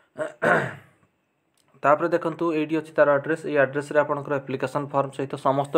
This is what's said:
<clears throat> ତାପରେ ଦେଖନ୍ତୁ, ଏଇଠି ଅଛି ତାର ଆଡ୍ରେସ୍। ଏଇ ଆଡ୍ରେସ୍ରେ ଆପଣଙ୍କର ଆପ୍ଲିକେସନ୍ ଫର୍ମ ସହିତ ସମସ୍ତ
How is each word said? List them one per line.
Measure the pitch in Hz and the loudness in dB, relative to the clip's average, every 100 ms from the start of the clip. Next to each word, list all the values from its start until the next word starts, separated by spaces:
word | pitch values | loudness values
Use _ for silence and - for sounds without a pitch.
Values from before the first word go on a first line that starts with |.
| _ - | _ -10
<clears throat> | 156 - - 175 - - - _ _ _ _ _ _ _ _ - | -10 -2 2 2 0 -10 -20 _ _ _ _ _ _ _ _ -2
ତାପରେ | 135 147 170 | 2 4 4
ଦେଖନ୍ତୁ, | 165 170 156 170 | 0 -2 -4 -2
ଏଇଠି | 156 151 160 | -2 -2 -4
ଅଛି | 151 | -2
ତାର | - 147 | 2 4
ଆଡ୍ରେସ୍। | 143 143 160 147 | 4 0 -4 -2
ଏଇ | 147 | 2
ଆଡ୍ରେସ୍ରେ | 131 139 143 151 | 2 0 -2 0
ଆପଣଙ୍କର | 147 143 139 | 0 -2 -4
ଆପ୍ଲିକେସନ୍ | 143 - 131 135 147 139 | -6 -4 -4 -4 -4 -4
ଫର୍ମ | 139 139 | -2 -2
ସହିତ | - 135 135 | -4 -8 -2
ସମସ୍ତ | 139 135 139 | 0 0 2